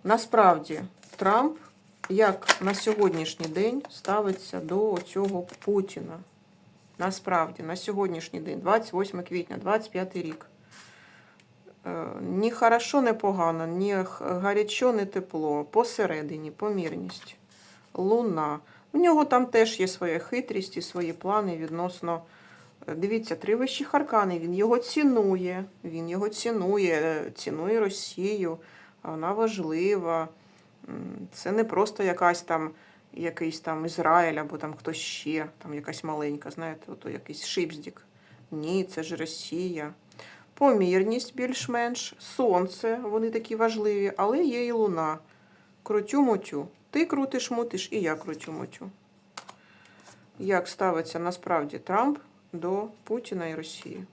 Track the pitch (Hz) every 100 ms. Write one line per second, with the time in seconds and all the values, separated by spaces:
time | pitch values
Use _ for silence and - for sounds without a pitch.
0 | 190 226 - 226 190 156 - 156 185 -
1 | - - 196 220 294 311 - _ _ -
2 | - 196 214 190 - - 190 196 220 214
3 | 196 160 160 - 160 156 220 262 - -
4 | - 208 202 190 - 185 160 185 214 180
5 | - 190 196 185 180 - - 202 190 -
6 | 165 165 - _ _ _ _ _ _ -
7 | 180 190 - 175 160 - 160 185 - 202
8 | 196 165 - 175 165 160 185 220 226 180
9 | 196 180 180 175 175 185 196 220 220 185
10 | 185 180 160 156 - _ - - - -
11 | - - - _ _ _ - - 180 175
12 | 160 - 180 185 220 233 233 233 233 285
13 | 240 220 202 190 165 165 165 175 202 196
14 | 185 - - 180 196 208 208 - 254 220
15 | 196 196 185 160 156 147 147 214 240 -
16 | 196 156 147 156 156 - 208 196 165 170
17 | 185 - - - _ - - - _ -
18 | 190 226 233 160 151 147 - - _ 294
19 | 349 302 294 247 247 233 220 - 185 -
20 | 175 160 - 240 247 196 190 - - 180
21 | 170 165 185 208 196 165 160 165 180 180
22 | 170 165 165 - - - - _ - 156
23 | 196 226 220 160 196 226 262 - 294 294
24 | 294 220 196 175 170 180 220 240 240 302
25 | 285 240 196 185 180 180 196 - 170 165
26 | 165 180 208 214 233 226 185 208 185 156
27 | 160 156 - - - 156 180 226 202 196
28 | - - 190 208 175 165 - - - _
29 | - 160 165 208 226 202 160 156 185 202
30 | 170 165 160 - _ - _ _ - -
31 | - - 185 - 170 214 220 185 214 214
32 | 196 175 175 175 - 165 156 - - -
33 | _ - 165 165 165 160 - 156 165 165
34 | 156 170 165 151 147 143 151 151 - 160
35 | - - 151 156 151 - - 147 147 151
36 | 160 151 147 147 151 156 165 156 - 160
37 | - 143 - 147 - - 165 156 - -
38 | - _ - - - 156 156 190 180 -
39 | 160 160 160 - - 165 180 160 147 -
40 | _ - - - - - 285 220 185 185
41 | 202 240 - - 254 262 - 240 240 240
42 | - - - - 247 180 185 - 226 233
43 | 226 214 226 226 226 220 226 220 208 202
44 | 196 - 202 269 330 240 240 233 208 170
45 | 156 156 - - _ _ _ _ - 208
46 | 208 277 262 196 - 143 160 _ _ 285
47 | 339 277 269 254 - 233 233 185 - 214
48 | 165 156 - 156 - 160 127 - 190 -
49 | _ _ _ - - - _ - - -
50 | - - _ - 190 185 180 - 190 165
51 | 165 170 175 180 - 170 147 156 - 196
52 | 269 294 - _ _ 170 170 196 220 -
53 | - 233 - 190 165 160 160 - - 190
54 | 190